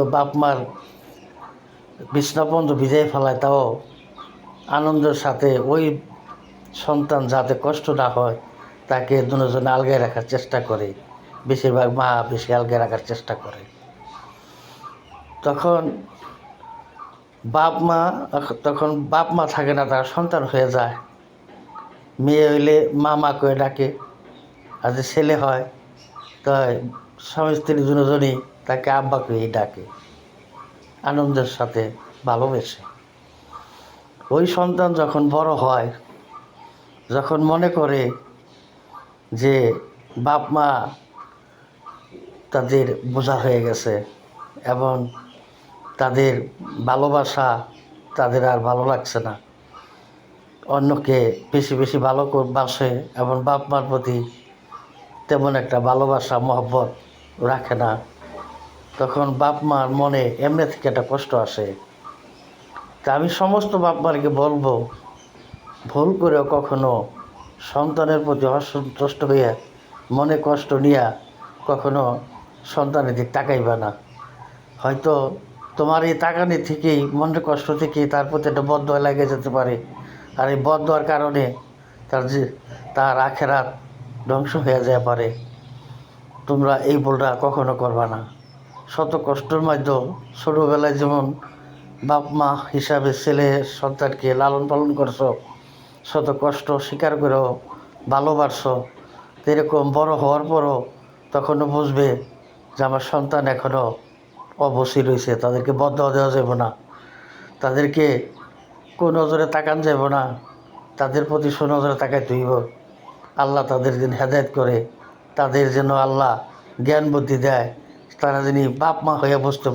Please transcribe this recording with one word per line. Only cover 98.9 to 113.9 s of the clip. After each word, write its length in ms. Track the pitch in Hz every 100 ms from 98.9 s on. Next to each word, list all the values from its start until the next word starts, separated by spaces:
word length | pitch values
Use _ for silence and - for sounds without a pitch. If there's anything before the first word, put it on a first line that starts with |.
| - - - - - -
এরকম 320 | 151 151 151 139 139
বড় 140 | 156 151
হওয়ার 220 | 139 147 151
পরও 260 | 160 147 131 123 - - - -
তখনও 340 | 143 139 147 147 147
বুঝবে 340 | 147 135 139 120 - - - - - -
যে 60 | 131
আমার 160 | 135 135
সন্তান 320 | 151 139 147 135
এখনও 320 | 127 135 131 117 113 - - - - - - 143
অবশী 320 | 127 127 143 127
রয়েছে, 240 | 127 127 117
তাদেরকে 280 | 123 123 127 139
বদদোয়া 300 | 143 143 139 135
দেওয়া 160 | 135 135
যাবে 200 | 120 123
না, 80 | 113 - - - - - - - - -
তাদেরকে 440 | 131 131 143 151 151 123 - - - - - - - -
কোন 120 | 175 160
নজরে 280 | 156 160 156 156
তাকান 220 | 151 156 156
যাবে 200 | 139 139 139
না, 80 | 127 120 - - - - - -
তাদের 240 | 135 143 147
প্রতি 200 | 151 147 143
সুনজরে 380 | 147 147 143 135
তাকাইতে 300 | 135 135 - 127
হইব। 160 | 127 123 113 - - - - - - -
আল্লাহ 200 | 139 139 131
তাদের 220 | 131 131